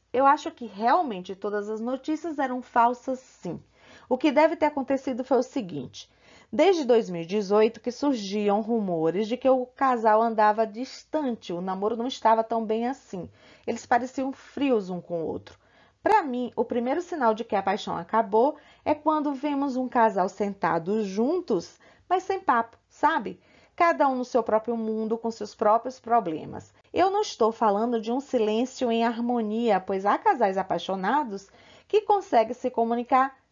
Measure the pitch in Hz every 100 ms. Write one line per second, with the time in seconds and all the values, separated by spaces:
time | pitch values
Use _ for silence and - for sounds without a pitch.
0 | _ 240 277 277 330 320 233 196 233 320
1 | 311 190 180 190 208 208 208 220 226 262
2 | - 311 339 285 262 254 247 247 233 247
3 | - 254 - _ 180 147 - _ - -
4 | - 254 311 262 311 311 302 294 262 269
5 | - 247 254 254 254 285 185 147 - -
6 | - _ _ - _ 220 339 349 247 233
7 | 185 175 165 208 190 208 220 220 - 226
8 | 285 254 196 208 208 202 214 233 196 170
9 | 160 175 214 240 262 262 247 - 269 240
10 | 220 214 233 220 214 214 220 208 262 -
11 | - 311 277 220 - 170 185 190 208 233
12 | 240 - 214 226 226 233 214 220 240 269
13 | - 185 160 - - - - 233 - 240
14 | 254 285 262 269 - - 277 233 185 180
15 | - 170 156 - - - _ _ _ _
16 | 427 427 311 247 247 - 233 240 233 294
17 | 339 330 233 220 233 202 190 202 - 170
18 | 175 - 202 214 269 294 - _ - 302
19 | 311 311 294 269 294 277 285 254 254 247
20 | 220 190 185 - 202 196 170 165 165 214
21 | 202 190 240 359 349 196 170 _ _ _
22 | - 359 359 381 - 247 233 - _ _
23 | 294 320 190 180 _ _ _ - 339 302
24 | 277 254 247 247 226 214 220 233 220 220
25 | 220 226 226 226 208 - 208 226 254 254
26 | 226 233 185 156 147 143 - _ _ -
27 | 370 392 415 - 220 220 220 202 233 233
28 | 214 254 277 254 214 214 254 - 247 226
29 | 226 226 240 240 214 220 233 190 185 196
30 | 196 262 440 311 208 190 185 175 - 190
31 | 185 269 262 196 - _ - - _ 427
32 | 415 415 - 240 220 247 254 254 233 233
33 | 240 262 269 - _